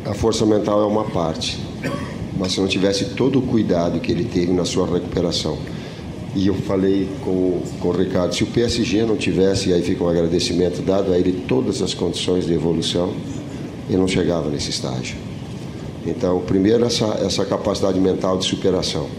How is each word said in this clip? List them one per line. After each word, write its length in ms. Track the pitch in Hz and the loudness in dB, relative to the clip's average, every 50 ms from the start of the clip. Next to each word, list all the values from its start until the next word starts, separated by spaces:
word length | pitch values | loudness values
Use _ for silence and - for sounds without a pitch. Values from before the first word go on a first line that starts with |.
| - | -4
A 100 | - 101 | -6 -4
força 320 | - - 113 104 - 113 | 0 2 2 2 4 4
mental 360 | 107 107 104 98 107 104 104 | 4 4 4 4 2 2 2
é 40 | 107 | 2
uma 180 | 104 104 107 107 | 2 2 0 0
parte, 540 | - - 92 85 80 80 - - - - - - - - - - - - - - - - - - - - - | 0 -2 0 0 0 -2 -4 -6 -6 -6 -6 -8 -10 -10 -8 -6 -6 -6 -6 -8 -8 -8 -8 -8 -6 -4 -4
mas 140 | 92 92 | -2 -2
se 80 | - - | 0 0
não 80 | 95 95 | 0 0
tivesse 380 | 95 98 92 98 98 - 98 | 2 2 2 2 2 0 -2
todo 340 | - - - 120 139 139 131 | -4 0 0 2 2 4 2
o 20 | |
cuidado 560 | - - 123 110 101 87 90 85 85 87 85 85 | 2 2 2 2 2 4 2 2 2 2 0 -2
que 140 | - - | 0 0
ele 120 | 87 82 87 | 0 0 -2
teve 280 | - - 92 85 87 | 0 0 0 2 2
na 120 | 92 90 85 | 2 2 0
sua 220 | 80 - 92 90 | 0 0 0 0
recuperação, 720 | 80 85 90 90 - - 92 85 85 82 - - 78 73 69 - - - - - - - - - - - - - - - | 2 0 -2 -2 -2 -2 0 0 0 0 -2 -2 -2 -4 -4 -6 -8 -10 -10 -10 -10 -12 -12 -12 -10 -10 -10 -10 -6 -2
e 100 | 98 92 | 0 2
eu 80 | 101 95 | 2 2
falei 540 | 98 - - 101 95 95 95 98 98 95 95 - - | 0 -2 -2 0 2 2 4 2 2 0 -2 -4 -6
com, 400 | - 98 92 92 92 92 90 82 76 - - - | -4 -2 0 2 2 2 0 0 -4 -6 -6 -2
com 80 | - 87 | -2 0
o 40 | |
Ricardo: 420 | 87 87 92 - - 92 90 87 - | 2 2 0 2 2 0 0 0 0
se 100 | - 113 | 0 -2
o 20 | |
P 140 | - - 123 | 0 2 0
S 240 | 117 117 - 120 107 | 2 2 0 0 0
G 200 | 85 95 107 113 | 2 2 2 2
não 120 | 113 107 | 2 0
tivesse, 540 | - - 98 82 85 95 95 95 - - 90 | 0 0 0 2 4 4 4 2 2 2 2
e 20 | |
aí 100 | 90 87 | 2 2
fica 220 | 85 - 95 - 87 | 2 2 0 0 2
um 40 | 87 | 2
agradecimento 760 | 85 87 85 82 85 87 - - 87 85 90 87 - - | 2 2 2 2 2 0 0 2 2 2 2 2 0 -2
dado 300 | - - 95 101 95 92 | 0 2 2 2 2 2
a 60 | 90 90 | 2 4
ele, 260 | 90 92 - - - - | 4 2 2 0 0 0
todas 340 | 127 131 120 110 95 - | 0 2 2 0 0 -2
as 120 | 98 87 - | -2 -4 -2
condições 520 | - 92 87 80 - - - 92 92 82 | -2 -2 -2 -2 -2 0 0 0 0 2
de 60 | 78 | 2
evolução, 600 | 85 78 76 85 85 82 82 - - 90 87 92 - - - - - - - - - - - - - - - - | 0 2 2 2 0 0 0 0 0 0 0 0 -2 -6 -8 -8 -8 -8 -10 -10 -10 -10 -10 -10 -10 -10 -4 0
ele 100 | 104 92 | 2 2
não 80 | 95 | 2
chegava 420 | 92 - 95 87 80 85 82 73 76 | 2 2 0 2 2 0 0 -2 -2
nesse 220 | 73 71 - - | -4 -4 -4 -4
estágio. 460 | - - - 67 64 64 62 - - - - - - - - - - - - - - - - - - - - | -4 -4 -4 -4 -4 -6 -6 -6 -8 -10 -10 -10 -12 -12 -12 -12 -12 -10 -10 -12 -10 -10 -12 -12 -12 -8 -6
Então, 340 | 82 80 80 - 90 90 90 | -6 -4 -2 0 0 0 0
primeiro, 440 | - - 92 95 95 107 113 120 120 | 0 0 2 4 4 4 4 4 4
essa, 220 | 120 113 - 117 107 107 - 92 | 2 2 0 0 0 0 0 0
essa 200 | 95 - - 95 | 0 0 -2 0
capacidade 540 | - 104 95 - 104 98 95 - 98 92 95 | 0 -2 0 0 -2 0 2 0 2 2 4
mental 400 | 95 92 90 - - 95 95 92 | 4 4 2 2 0 0 0 0
de 60 | 92 | 0
superação. 640 | - - 92 - - 95 90 82 - - 80 71 65 60 | -2 -2 0 2 2 2 2 0 -2 -2 -4 -4 -6 -8